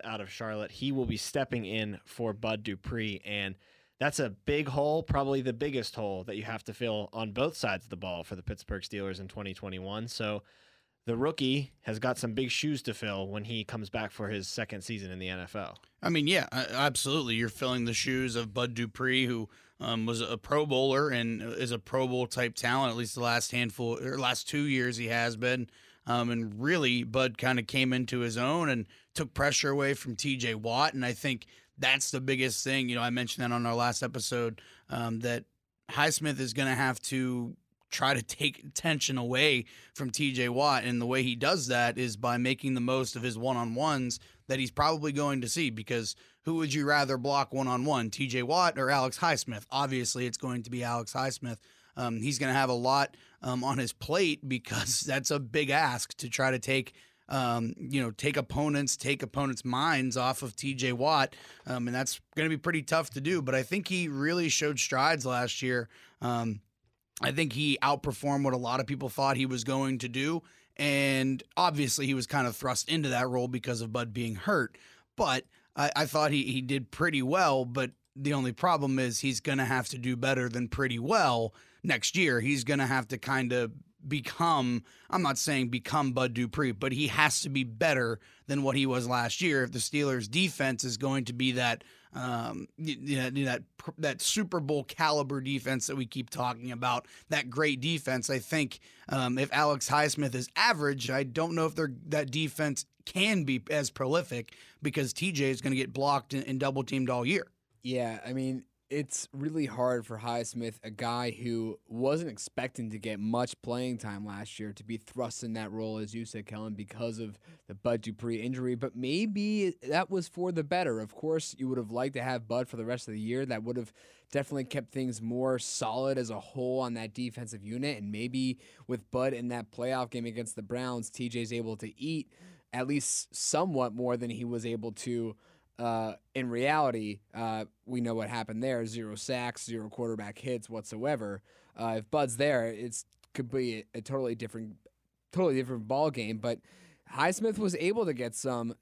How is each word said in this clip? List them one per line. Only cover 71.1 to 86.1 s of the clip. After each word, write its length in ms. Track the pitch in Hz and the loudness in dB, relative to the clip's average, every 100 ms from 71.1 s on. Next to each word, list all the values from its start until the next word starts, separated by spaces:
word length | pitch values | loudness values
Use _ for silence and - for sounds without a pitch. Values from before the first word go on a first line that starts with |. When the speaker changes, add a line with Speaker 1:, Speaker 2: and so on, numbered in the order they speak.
| 135 131 131 - - | 4 2 0 -2 2
Speaker 2:
obviously 500 | 180 147 135 151 135 | 4 4 2 2 2
he 60 | |
was 140 | 131 117 | 0 2
kind 180 | 143 123 | 2 2
of 120 | 107 | 0
thrust 320 | 135 123 - | 0 0 0
into 180 | 160 143 | 0 2
that 220 | 123 127 | 2 2
role 180 | 127 127 | 2 0
because 320 | 127 131 117 | -2 -2 -2
of 140 | 113 | -2
Bud 200 | 120 117 | -2 -2
being 220 | 107 117 98 | -2 -4 -2
hurt. 420 | - 185 117 - - - _ - | 0 2 0 -4 -20 -20 _ -2
But 300 | 175 131 - _ _ - | 2 2 -2 _ _ 0
I, 140 | 147 - | 2 4
I 100 | 151 | 2
thought 240 | 151 151 | 4 4
he, 120 | 143 | 4
he 160 | 131 131 | 2 0
did 320 | 127 139 120 | 0 0 -2
pretty 300 | - 170 143 | 0 2 4
well, 420 | 127 180 170 135 | 2 4 6 4
but 280 | 123 127 127 - _ 135 | 2 0 -2 -4 _ -4
the 160 | 139 | 0
only 180 | 143 127 | 2 0
problem 480 | 117 180 160 143 131 | 2 4 4 4 2
is 200 | 127 110 | 2 2
he's 200 | 135 120 | 0 0
gonna 240 | - 135 | 0 0
have 240 | 123 131 117 | 2 2 0
to 80 | 127 | -2
do 200 | 123 123 | -2 0
better 320 | 135 131 123 | 2 2 2
than 180 | 120 117 | 0 -2
pretty 320 | - 131 117 | 0 0 0
well 540 | 131 220 151 120 113 - - - - | 2 4 6 4 0 -4 -20 -8 0
next 320 | 123 - 180 | 2 2 4
year. 240 | 165 123 | 4 4
He's 240 | 120 143 120 | 4 2 2
gonna 200 | 143 131 | 2 4
have 220 | 131 117 | 2 0
to 100 | 127 | -6
kinda 540 | - 131 123 123 117 - - _ 143 | 0 0 2 0 0 -4 -18 _ -4
become, 760 | 147 117 - 170 151 123 120 - - - | -4 -4 2 4 4 4 0 -4 -18 -4
I'm 120 | 185 | 0
not 160 | 156 131 | 2 0
saying 320 | - 139 123 | 2 2 2
become 420 | 123 - 151 135 | -2 0 2 2